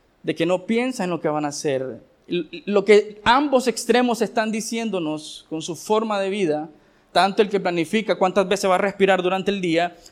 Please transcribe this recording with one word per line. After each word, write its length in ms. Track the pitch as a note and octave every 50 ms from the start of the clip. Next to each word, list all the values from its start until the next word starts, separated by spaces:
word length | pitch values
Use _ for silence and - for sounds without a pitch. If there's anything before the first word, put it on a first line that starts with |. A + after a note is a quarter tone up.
| _ _ _ _ -
de 100 | D#3+ D#3
que 100 | - E3
no 220 | E3 F#3 F3+ F#3
piensan 380 | - A3+ A3+ B3 B3+ B3+ - B3
en 60 | F3+
lo 100 | F3 D#3
que 80 | - D#3+
van 160 | D3+ D3+ D3
a 40 | D3
hacer. 540 | C#3+ - - D#3 C3+ C3 C3 C3 A2+ A2+ - _ _ _ _
L-, 220 | - F3 F3 E3 - - E3+ -
lo 180 | - G#3 G3+ G3
que 360 | G#3 G#3+ G#3 G#3 G#3+ - - -
ambos 460 | G#3+ A#3 C4 D4 D4 C4+ B3+ B3 B3
extremos 520 | - - - - A3+ B3 B3 B3 A#3 A3
están 300 | A3+ G3 - A#3 A3 A3
diciéndonos 960 | G#3+ A3+ G#3+ - A#3 A3+ A#3 A3+ F#3+ F#3 E3 D3+ D#3 D3+ D#3 - - - - _
con 140 | D#3+ D#3+ D#3
su 140 | - D#3+
forma 420 | D3+ - - G#3+ A3 A3+ A3 G#3+ G3+
de 120 | G3 F#3+
vida, 380 | G3 G#3+ G3 D#3+ D3 D3+ D#3 D#3+ - _ _ _ _ _ _ _ -
tanto 300 | F3 F3+ G3 F#3+ - G#3+
el 60 | G3
que 120 | F#3+ G3
planifica 580 | F3+ F#3 F3 E3+ E3 D#3 - A3 G#3+ - F3+ E3+
cuántas 300 | F#3+ F#3 F3+ G#3 G3 F#3
veces 200 | G#3 G3+ - G3
va 60 | F#3
a 40 | F3
respirar 440 | G3 G3 F#3+ - G3 F#3+ F#3+ F#3 F3+
durante 300 | F3+ F#3 F#3+ F3+ - G3+
el 80 | G3+
día, 360 | F3+ F3 D#3+ E3 E3+ F3 - - - -